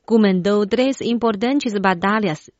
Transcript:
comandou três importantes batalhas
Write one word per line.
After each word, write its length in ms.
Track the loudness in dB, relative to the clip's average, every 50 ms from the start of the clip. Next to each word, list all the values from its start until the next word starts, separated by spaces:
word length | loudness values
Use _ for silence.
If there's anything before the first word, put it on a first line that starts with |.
| _
comandou 600 | 0 2 4 4 4 2 2 0 0 0 0 0
três 360 | 0 0 0 0 0 -2 -2 -4
importantes 720 | -4 -2 0 0 -2 -2 -2 -2 -2 -2 -2 -2 -2 -2
batalhas 760 | 0 0 0 0 0 0 0 0 0 0 -2 -4 -6 -10 -18 _ _